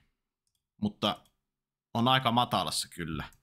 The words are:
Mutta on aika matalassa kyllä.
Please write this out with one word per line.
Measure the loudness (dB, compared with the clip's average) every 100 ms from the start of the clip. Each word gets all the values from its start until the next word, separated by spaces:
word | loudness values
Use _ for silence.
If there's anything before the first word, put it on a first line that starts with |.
| _ _ _ _ _ _ _ _
Mutta | -6 -2 -2 -2 _ _ _ _ _ _ _
on | 0 2
aika | 4 4
matalassa | 2 2 0 0 -4 -6
kyllä. | -8 -6 -6 -8 -16